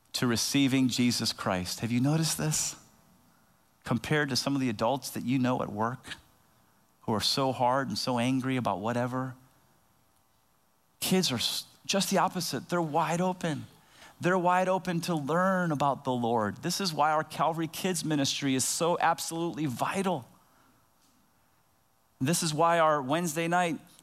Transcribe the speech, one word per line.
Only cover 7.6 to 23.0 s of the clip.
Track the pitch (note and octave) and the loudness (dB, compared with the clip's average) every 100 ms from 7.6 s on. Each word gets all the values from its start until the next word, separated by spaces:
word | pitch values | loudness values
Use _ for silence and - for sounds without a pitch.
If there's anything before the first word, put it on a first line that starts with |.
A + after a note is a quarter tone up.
| B2 C3 C3+ | 2 2 0
and | G#2 | -4
so | - B2 | -2 0
angry | A#2+ C3 B2+ C3 | 0 0 0 -2
about | A2+ F#2+ | 0 -2
whatever, | G#2+ A#2+ B2 B2+ C3 B2+ - _ _ _ _ _ _ _ _ _ _ _ _ _ _ _ | -2 -2 -2 -2 -6 -10 -20 _ _ _ _ _ _ _ _ _ _ _ _ _ _ _
kids | - F#3 F3 | 2 2 2
are | A#2+ | 0
s-, | - - - - - | -2 -4 -8 -18 -4
just | F#3+ F#3+ | -2 2
the | F#3 | 2
opposite. | F3 F#3 E3 B2+ - | 2 0 -4 -6 -2
They're | F3 | -2
wide | D#3+ D3+ D#3 E3+ | 0 0 0 0
open. | F#3 F#3 E3+ C#3 A2 - _ - - - | 0 -2 -4 -4 -8 -18 _ -20 -20 -4
They're | D#3+ F#3+ | 0 2
wide | F3 F3+ F#3 | 4 4 4
open | F#3 F3+ E3+ | 0 0 -4
to | E3+ | -2
learn | E3 C3+ E3 F#3+ F#3 F3 | -2 0 2 2 2 0
about | C#3+ D3 C3 | 2 0 0
the | - | -2
Lord. | B2+ A#2 A#2 G#2 - | 0 0 2 0 -2
This | E3+ F3 | -4 -2
is | F#3+ | -4
why | D3+ D3 | 0 2
our | D#3 | 2
Calvary | D#3 - D3+ D#3+ E3 | -2 -2 0 0 -6
Kids | - F#3+ E3+ | -4 -4 -2
ministry | D#3 D3+ C#3 - C#3+ | -2 0 0 -2 0
is | C3 - | 0 0
so | - E3+ F3 | 0 0 2
absolutely | D#3+ E3+ - E3 E3+ B2+ | 0 0 -4 -4 -4 -2
vital. | D3+ A#2 C3 F#3+ F#3+ D#3+ A2+ - _ _ _ _ _ _ _ _ _ _ _ _ _ _ _ _ _ _ | -4 -2 -4 -2 -2 -2 -6 -20 _ _ _ _ _ _ _ _ _ _ _ _ _ _ _ _ _ _
This | C3 E3+ | 0 0
is | E3+ | 0
why | D3+ E3 E3+ | 2 4 6
our | D#3 D3 | 4 4